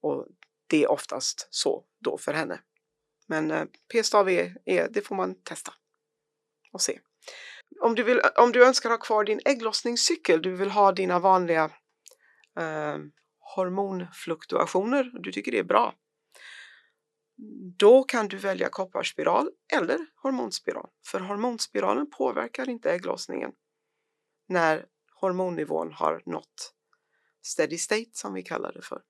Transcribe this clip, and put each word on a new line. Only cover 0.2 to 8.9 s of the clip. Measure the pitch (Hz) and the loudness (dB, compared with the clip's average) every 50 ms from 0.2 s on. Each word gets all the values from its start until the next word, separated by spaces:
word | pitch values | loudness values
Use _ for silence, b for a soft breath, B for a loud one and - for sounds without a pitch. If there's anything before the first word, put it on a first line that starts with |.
| - - - _ - _ _ _ _ | -6 -12 -18 _ -20 _ _ _ _
det | _ - 156 143 | _ 2 4 4
är | - | 4
oftast | 151 - - - - 135 - - - - - _ | 2 0 -2 -10 -10 -6 -6 -6 -6 -8 -12 _
så | - - - 143 135 - _ _ _ _ | -6 -2 -2 -2 -2 -2 _ _ _ _
då | - - - | -6 -6 -6
för | - - - 147 | -4 -6 -4 -4
henne. | 156 156 - - - _ _ _ _ _ _ _ _ _ _ _ _ _ | -4 -4 -6 -8 -12 _ _ _ _ _ _ _ _ _ _ _ _ _
Men, | _ - 156 156 156 | _ -4 -2 -2 -2
eh, | 156 160 156 - - _ _ _ | -2 -2 -4 -6 -12 _ _ _
p-stav | - 233 214 - - 208 196 190 | -2 0 0 4 4 4 4 4
är, | 180 175 175 180 180 - _ | 2 0 0 -2 -6 -14 _
är, | - 185 175 165 - | -2 0 0 0 0
det | 226 208 | -2 -6
får | 202 - 202 | -6 -4 -6
man | 190 185 185 185 | -4 -4 -6 -6
testa | _ _ - - - - - - _ _ _ _ _ _ _ _ _ _ _ _ _ _ _ _ _ _ _ | _ _ -14 -14 -12 -14 -16 -18 _ _ _ _ _ _ _ _ _ _ _ _ _ _ _ _ _ _ _
och | - - | -6 -4
se. | - - - - _ _ _ _ B B B B B B B B B _ - - | -4 -4 -4 -8 _ _ _ _ B B B B B B B B B _ -10 0
Om | - 233 233 | 0 0 2
du | 208 240 | 2 2
vill, | 214 247 240 - - - | 2 2 4 4 2 6
om | - 240 240 | 6 6 6
du | 220 247 247 | 8 8 8
önskar | 254 254 - - | 8 8 2 0
ha | 233 | -2